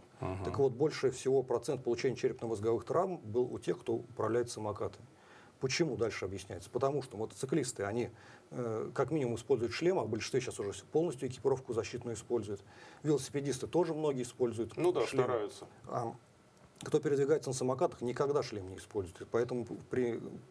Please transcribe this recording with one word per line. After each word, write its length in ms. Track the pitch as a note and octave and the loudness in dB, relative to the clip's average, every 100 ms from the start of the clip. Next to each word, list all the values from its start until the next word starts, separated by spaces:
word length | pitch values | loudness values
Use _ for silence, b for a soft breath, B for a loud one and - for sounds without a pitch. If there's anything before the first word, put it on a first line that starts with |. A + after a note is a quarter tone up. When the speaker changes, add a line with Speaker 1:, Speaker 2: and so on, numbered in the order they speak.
| - - | -14 -8
Speaker 1:
Ага. 240 | F#2 F#2+ - | -4 -2 -2
Speaker 2:
Так 120 | A#2+ | 2
вот, 140 | C3+ | 2
больше 380 | A#2+ D3+ D3 C3 | 4 2 4 0
всего 320 | C3 C3 C3+ | 2 2 4
процент 400 | B2+ A#2+ - C3+ | 4 0 0 -2
получения 320 | B2 A#2 C#3 A#2 | 0 2 0 2
черепно-мозговых 680 | B2+ G#2 A#2 G#2+ A2 A#2 - | 0 0 -2 0 2 2 2
травм 320 | D3+ F#3+ F3 | 2 2 -2
был 260 | G#2+ A2+ B2 | -2 0 0
у 60 | G#2+ | -2
тех, 200 | - C3+ | -2 -2
кто 140 | - A#2 | 0 -2
управляет 540 | - - A2 A#2 A#2+ | -2 -2 2 2 0
самокатом. 520 | A2 G#2+ G2+ G#2+ - - B B B B - | -2 -6 -4 -6 -6 -18 B B B B -4
Почему, 340 | C3 - D#3+ G#2 | -2 2 2 2
дальше 280 | A2+ - F#2+ | 0 0 -6
объясняется? 440 | F#2+ - F2+ - | -6 -8 -10 -6
Потому 320 | A#2+ C3+ D3 | 2 2 2
что 160 | C#3 G2 | -2 -6
мотоциклисты, 640 | A2 - C3+ E3 C3 - | -6 -4 0 0 0 -2
они, 260 | G2+ A#2 G#2 B B B - | -2 0 -2 B B B -12
э, 400 | C3+ A#2 A2 - | -6 -4 -4 -4
как 180 | - C3 | 0 0
минимум 240 | D#3 B2 A2+ | 2 0 -2
используют 380 | - B2 A#2 | 2 2 2
шлем, 240 | - F3 F#3 | 2 2 2
а 40 | |
в 60 | A2 | 0
большинстве 300 | A2+ - C3 | -4 0 -2
сейчас 180 | A#2+ - | -2 -4
уже 120 | G2+ | -4
все 120 | - - | -6 -2
полностью 360 | D3+ E3+ C3+ B2+ | 0 2 0 -6
экипировку 440 | - C#3 C3+ - | 0 2 2 2
защитную 420 | A2+ G2+ A#2+ A#2 A2 | -2 0 -4 -6 -8
используют. 460 | - A#2+ G#2 G2+ - B B B | 0 0 0 -6 -10 B B B
Велосипедисты 640 | D3 C#3+ - C#3+ C#3+ B2 G#2+ | 0 0 0 -2 -2 -2 0
тоже 260 | D#3+ E3+ | 2 2
многие 300 | D#3 D3+ C3+ | 2 0 0
используют 520 | A#2+ - B2 A2 A2 - | -4 0 0 0 -4 2
Speaker 3:
Ну 140 | F3 | 2
да, 140 | E3 A2 | 4 2
Speaker 2:
шлем. 160 | C3+ | 2
Speaker 3:
стараются. 420 | B2 A#2+ G#2 - - - - | 2 2 -2 -8 -16 -16 -6
Speaker 2:
А 260 | A#2+ A#2 - - - - - - - | -4 -4 -8 -18 -20 -20 -20 -20 -12
кто 160 | - D3+ | 0 2
передвигается 500 | D3+ C#3 C#3 D3+ C3+ | 4 2 4 2 2
на 60 | B2+ | -2
самокатах, 460 | B2+ C3 F3 - | 0 2 0 0
никогда 420 | A#2+ B2 C#3+ C#3+ | -4 0 2 2
шлем 260 | - G#2 F#2 | 0 -4 -8
не 80 | F#2 | -12
использует. 500 | - G#2 F2 - - | -6 -4 -4 -8 -2
Поэтому 340 | A#2 B2 B2 A2+ | 0 2 -2 -4
п-, 80 | - - | -8 -4
при 320 | B2+ B2 A2+ - - - | 0 0 -2 -6 -12 -2